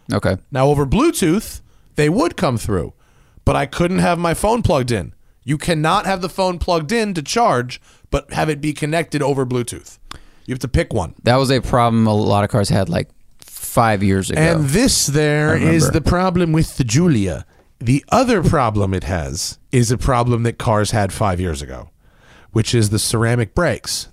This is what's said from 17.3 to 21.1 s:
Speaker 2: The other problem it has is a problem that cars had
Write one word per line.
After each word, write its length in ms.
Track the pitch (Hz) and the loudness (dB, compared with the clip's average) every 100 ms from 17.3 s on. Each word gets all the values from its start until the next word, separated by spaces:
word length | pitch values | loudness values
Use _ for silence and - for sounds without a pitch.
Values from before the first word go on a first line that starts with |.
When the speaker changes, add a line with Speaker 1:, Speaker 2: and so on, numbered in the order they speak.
| 69 - _ _ - | -4 -10 _ _ -8
Speaker 2:
The 260 | 120 139 - | -2 -2 2
other 320 | 202 254 214 | 2 2 2
problem 500 | 156 156 120 107 98 | 2 2 2 0 0
it 120 | 92 | -2
has 540 | - 92 71 76 - - _ | -2 -4 -4 -6 -8 -12 _
is 220 | 123 117 | 0 0
a 40 | 120 | 0
problem 460 | - 123 120 120 | 0 0 0 0
that 160 | 117 113 | -2 -2
cars 320 | - 107 104 | 0 0 0
had 220 | 120 98 | 0 -2